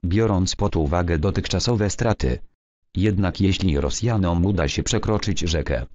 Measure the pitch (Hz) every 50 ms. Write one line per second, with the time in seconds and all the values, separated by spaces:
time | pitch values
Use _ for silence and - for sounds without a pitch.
0 | - 85 87 107 113 107 98 90 95 - - - 101 98 - 82 76 69 82 87
1 | 90 85 85 76 78 98 90 98 - - - 90 - 120 120 101 107 98 - -
2 | 117 113 101 - - - - - - - _ _ _ _ _ _ _ _ - 85
3 | 98 107 92 98 95 90 - - 98 98 92 - 95 92 71 71 71 69 - -
4 | 110 120 117 104 92 85 87 85 87 101 101 87 73 73 - - - - 117 101
5 | - 110 107 101 - 104 87 - - 85 85 76 - - 69 62 60 - -